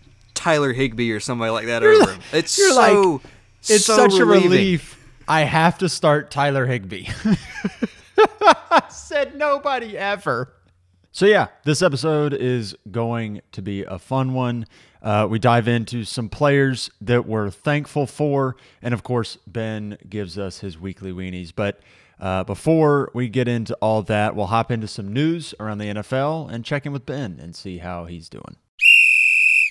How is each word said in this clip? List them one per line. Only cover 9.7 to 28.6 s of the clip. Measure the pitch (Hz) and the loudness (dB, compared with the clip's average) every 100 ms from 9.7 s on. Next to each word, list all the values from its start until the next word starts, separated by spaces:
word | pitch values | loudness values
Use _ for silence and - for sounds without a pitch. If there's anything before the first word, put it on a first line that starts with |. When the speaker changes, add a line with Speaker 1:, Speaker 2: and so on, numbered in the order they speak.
| 262 233 180 | -4 -6 -6
Speaker 2:
ever. | 196 202 160 120 127 _ _ _ _ _ _ | -4 -4 -2 -4 -6 _ _ _ _ _ _
So | - 196 | 2 6
yeah, | 208 120 - | 6 2 -2
this | 147 151 | -2 2
episode | 180 139 160 151 147 | 2 2 0 0 0
is | 139 127 127 104 - - | -2 -2 -2 -4 -12 -10
going | 104 117 117 113 104 - | -6 -4 -4 -6 -10 -14
to | - | -12
be | 98 98 | -8 -8
a | - 92 | -8 -12
fun | - 131 131 | -4 -2 -2
one. | 127 123 120 110 _ _ _ | -2 -2 -4 -8 _ _ _
Uh, | 107 104 107 | -2 0 2
we | 110 | 2
dive | 120 120 113 | 2 4 2
into | 120 110 120 | 0 -2 -8
some | 104 - 113 | -8 -8 -8
players | - 147 139 135 123 - - | -2 2 4 2 0 -8 -12
that | 104 123 110 | 0 0 0
we're | 110 104 | -4 -4
thankful | - - 147 147 147 139 | -6 -4 -2 -2 -4 -6
for, | - 151 139 131 127 _ _ | -2 -2 0 -2 -6 _ _
and | 117 | -6
of | 120 | -6
course, | - 123 113 - - | -2 -4 -4 -10 -12
Ben | 101 110 107 104 104 - | -8 -6 -6 -10 -14 -12
gives | 104 95 90 | -10 -8 -8
us | 98 - | -10 -10
his | 98 80 | -14 -12
weekly | 95 92 95 | -12 -12 -12
weenies. | 90 92 92 85 | -10 -10 -10 -12
But, | - 101 - _ _ _ _ | -4 -4 -4 _ _ _ _
uh, | 95 92 | -6 -4
before | 90 98 151 160 151 143 127 | -4 -4 0 2 4 2 -2
we | 120 123 | -6 -4
get | 113 120 | -2 -2
into | 120 110 - | -2 -4 -4
all | 110 110 | 0 0
that, | 95 107 107 98 | 0 -2 0 -2
we'll | 95 | -2
hop | 113 117 | -2 -2
into | 120 110 | -4 -6
some | - 98 | -10 -8
news | 113 156 170 147 - | -2 -2 -2 -8 -12
around | 107 104 | -10 -8
the | 104 | -8
N | 104 | -8
F | 101 | -4
L | 131 143 160 147 | -4 -2 -4 -8
and | 117 | -12
check | 113 147 143 | -6 -6 -6
in | |
with | 139 120 | -10 -8
Ben | 139 123 76 | -8 -8 -10
and | 80 85 | -16 -14
see | 98 90 | -12 -12
how | 87 87 | -10 -10
he's | 85 85 80 | -10 -14 -16
doing. | - 50 - | -18 -18 -20